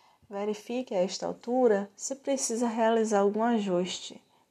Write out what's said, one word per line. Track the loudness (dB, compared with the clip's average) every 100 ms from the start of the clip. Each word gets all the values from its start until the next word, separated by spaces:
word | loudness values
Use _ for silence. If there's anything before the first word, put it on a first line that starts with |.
| _ _ -14
Verifique | -6 -6 -6 -6 -8 -4
a | -2
esta | -2 -2 -8
altura | -8 -2 2 4 4 0
se | -10 -10 -8
precisa | -4 -2 -2 -2 -2
realizar | 2 2 4 2 2
algum | 2 2
ajuste, | 2 2 2 0 -2 -6 -12 -18 _ _ _